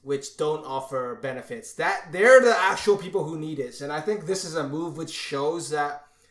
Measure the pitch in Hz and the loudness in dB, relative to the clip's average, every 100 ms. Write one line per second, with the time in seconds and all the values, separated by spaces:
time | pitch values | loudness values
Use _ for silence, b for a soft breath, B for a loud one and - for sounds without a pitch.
0 | 135 139 - - 151 156 131 135 135 135 | -2 -4 -4 -4 -2 -2 -4 -8 -4 -6
1 | 123 113 131 123 - 117 - - 165 196 | -4 -6 -8 -8 -10 -12 -12 -2 -2 -2
2 | 170 180 226 262 240 226 185 - 208 202 | -6 4 10 10 10 4 2 2 2 2
3 | 175 196 156 160 156 143 123 - 143 151 | 2 -4 -2 -6 -6 -6 -8 -8 -6 -4
4 | 208 208 160 185 175 160 139 151 170 151 | -2 -4 -2 -4 -4 -4 -4 -4 -6 -6
5 | 160 - - 139 147 170 139 151 147 143 | -10 -8 -6 -2 -2 -2 -4 -2 -2 -6
6 | - b b | -16 b b